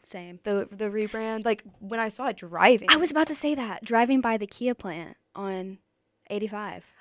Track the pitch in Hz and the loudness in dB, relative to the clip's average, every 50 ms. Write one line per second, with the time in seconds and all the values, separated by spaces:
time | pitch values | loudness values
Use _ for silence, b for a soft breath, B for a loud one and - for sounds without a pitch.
0 | _ - - 190 175 175 175 175 - 214 202 202 190 - 208 196 220 208 202 220 | _ -16 -14 -14 -14 -14 -18 -10 -4 -2 -2 -2 -2 -4 -6 -6 -6 -4 -2 -2
1 | 214 208 - 220 220 220 220 220 220 233 220 214 - 202 - _ - 196 226 226 | -2 -2 -2 -4 -4 -4 -4 -2 0 0 -2 -2 -4 -10 -20 _ -12 -8 -4 -4
2 | 226 220 208 - 254 269 214 - - 170 170 165 180 202 247 208 220 - 302 311 | -4 -4 -4 -6 -6 -6 -6 -6 -8 -8 2 6 8 8 8 8 6 6 6 6
3 | 349 330 285 311 320 - 311 - - 294 302 277 247 220 185 - - - 233 226 | 6 4 2 2 2 2 0 0 0 0 0 0 -2 -6 -8 -8 -4 0 2 4
4 | 240 240 269 262 254 233 226 220 208 202 - - 240 247 247 - - 202 160 165 | 4 6 4 4 4 2 0 0 -2 -6 -8 -4 -2 -2 -2 -4 -6 -8 -8 -8
5 | 165 - - - _ _ - 196 196 196 190 185 185 190 190 190 _ _ _ _ | -10 -12 -16 -20 _ _ -12 -8 -6 -6 -4 -6 -6 -8 -12 -14 _ _ _ _
6 | _ _ _ _ _ - 202 208 208 214 208 208 208 196 - - - _ b b | _ _ _ _ _ -8 -6 -4 -4 -4 -6 -8 -10 -10 -10 -12 -16 _ b b